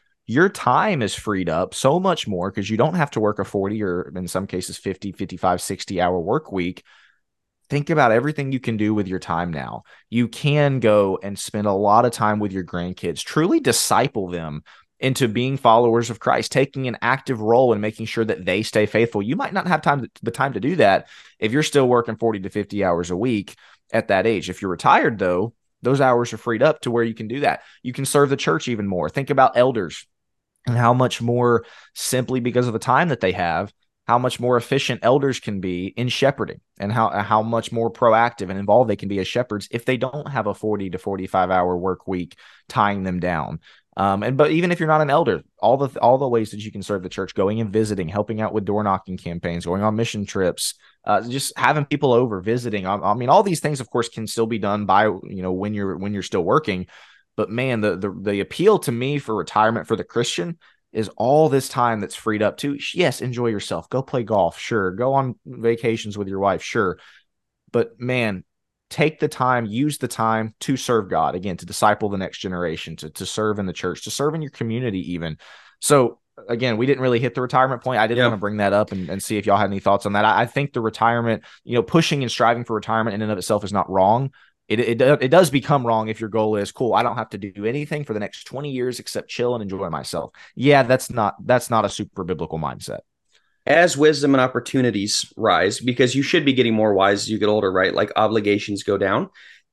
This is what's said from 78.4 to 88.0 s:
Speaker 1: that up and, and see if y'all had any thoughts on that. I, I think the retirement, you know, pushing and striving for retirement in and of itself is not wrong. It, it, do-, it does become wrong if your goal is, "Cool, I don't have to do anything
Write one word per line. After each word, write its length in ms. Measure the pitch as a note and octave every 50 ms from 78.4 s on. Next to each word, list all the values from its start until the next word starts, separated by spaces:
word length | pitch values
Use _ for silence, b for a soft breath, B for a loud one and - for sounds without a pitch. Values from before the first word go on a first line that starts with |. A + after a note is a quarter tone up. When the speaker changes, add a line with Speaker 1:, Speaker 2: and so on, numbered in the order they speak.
| G#2 G2+ G#2+
Speaker 1:
that 140 | G#2 G2+ G2
up 200 | G2 G#2 G#2+ -
and, 180 | G#2+ F#2+ F2+ D2
and 120 | F2+ G2
see 160 | - - A2
if 80 | G#2 G2
y'all 120 | G#2 G2
had 140 | G#2 G2+ G2
any 80 | G2 F#2+
thoughts 260 | - G2 G2+ G2 -
on 80 | G#2 G2+
that. 100 | G#2 G#2+
I, 200 | A2 F#2+ G#2+ A#2+
I 20 |
think 260 | A2+ - C3+ C#3 C3+
the 100 | - B2
retirement, 640 | A2 A2 - - A2+ A#2 A#2 A#2+ A#2 A#2 A2 - B B B B _
you 100 | - A#2
know, 100 | A#2+ -
pushing 380 | - - E3 D#3 - D#3+ C#3
and 100 | C3 A2+
striving 320 | - - A#2 A#2 A#2 A#2+ A#2+
for 120 | - A2+
retirement 400 | G#2 - - A2+ A2+ A2 A2+ G2
in 60 | G#2
and 100 | A2 G#2+
of 60 | G#2+
itself 260 | F#2 - - A2 G2+ G#2
is 100 | F#2 G2+
not 160 | G2 - -
wrong. 420 | F#2 G2 F#2+ G2+ A2+ B2+ C#3 C3+ b b b b b _ _
It, 120 | - G#2+ A2+
it, 180 | A#2+ A2+ A#2
do-, 200 | A2+ B2 C3+ D3+ -
it 80 | - C3
does 200 | D#3 F3+ F#3 C#3
become 380 | C3 C3+ - - D3 C3+ A#2+
wrong 220 | A#2 A2+ A2 A2 A2
if 100 | G#2+ -
your 100 | A2+ G#2
goal 280 | G#2 A2 G#2+ G#2+ G#2+
is, 140 | G2+ G2+ - -
"Cool, 200 | - C3 A#2 F#2
I 80 | G#2+
don't 140 | A#2+ A#2+ A2+
have 140 | A#2 A2 -
to 80 | -
do 280 | G2+ G#2 G2 F#2 G2+ G2+
anything 380 | A2+ B2+ D3 D3+ D3 D#3+ D3+